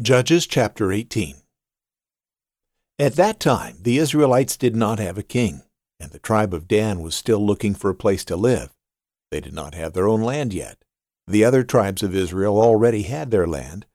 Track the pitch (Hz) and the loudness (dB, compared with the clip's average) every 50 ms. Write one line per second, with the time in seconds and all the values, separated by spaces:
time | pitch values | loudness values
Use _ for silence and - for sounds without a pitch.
0 | 117 117 127 123 127 - 165 175 - - - 135 113 104 - - 107 92 95 107 | 0 2 2 4 4 4 2 2 2 0 0 0 0 0 -2 -2 -2 0 0 -2
1 | 117 - - 113 87 73 69 - _ _ _ _ _ _ _ _ _ _ _ _ | -4 -4 -4 -4 -4 -6 -8 -16 _ _ _ _ _ _ _ _ _ _ _ _
2 | _ _ _ _ _ _ _ _ _ _ _ _ _ _ _ _ _ _ _ - | _ _ _ _ _ _ _ _ _ _ _ _ _ _ _ _ _ _ _ 0
3 | 143 131 - 156 185 220 214 - - 156 120 - - - - - 90 120 123 143 | 0 0 2 2 2 2 0 0 0 2 2 0 -2 -6 -12 -6 -2 0 2 2
4 | 160 147 151 147 147 131 123 131 135 131 - - 127 123 110 113 110 104 113 104 | 2 2 2 2 4 4 4 4 2 0 -2 -2 -2 0 0 0 0 0 -2 -2
5 | 104 87 90 104 - - - 123 120 95 73 69 - _ _ _ _ _ _ - | -4 -6 -6 -8 -8 -4 -2 -2 -2 -2 -4 -8 -18 _ _ _ _ _ _ -18
6 | - - - - - - 110 107 110 98 90 80 82 - 110 107 110 107 98 87 | -18 -18 -18 -10 -4 -2 0 0 0 0 -2 -6 -2 0 0 2 2 0 -2 -4
7 | 80 82 - - - - 110 101 104 101 101 - - 101 101 - - 98 92 - | -6 -8 -10 -6 -2 0 0 2 2 0 0 0 0 -4 -2 -2 -2 -4 -2 0
8 | - 104 98 90 - - 87 87 107 127 123 - - - _ _ _ _ _ _ | 0 0 0 0 -2 -6 -4 0 0 0 0 0 -4 -8 _ _ _ _ _ _
9 | _ _ _ _ _ - 76 76 - 69 73 78 73 73 82 85 80 82 85 90 | _ _ _ _ _ -10 -10 -10 -10 -10 -12 -12 -12 -12 -10 -8 -8 -6 -2 0
10 | 95 107 110 110 113 120 135 151 143 117 95 82 62 50 - _ _ _ _ _ | 0 2 2 0 0 -2 -4 -4 -4 -4 -6 -8 -10 -10 -16 _ _ _ _ _
11 | _ _ _ _ _ - 98 104 107 120 131 131 123 127 - 120 101 98 98 95 | _ _ _ _ _ 0 2 4 4 6 4 4 2 2 2 2 2 0 -2 -4
12 | 104 95 90 95 92 80 87 95 98 104 101 107 113 117 113 107 113 120 110 104 | -4 -2 0 0 -2 -2 -2 -2 0 2 2 4 4 4 4 4 4 2 2 0
13 | 101 110 135 156 151 127 110 98 85 85 78 69 62 69 82 101 - _ | -4 -6 -6 -8 -6 -2 0 0 0 0 -2 -6 -8 -10 -14 -16 -16 _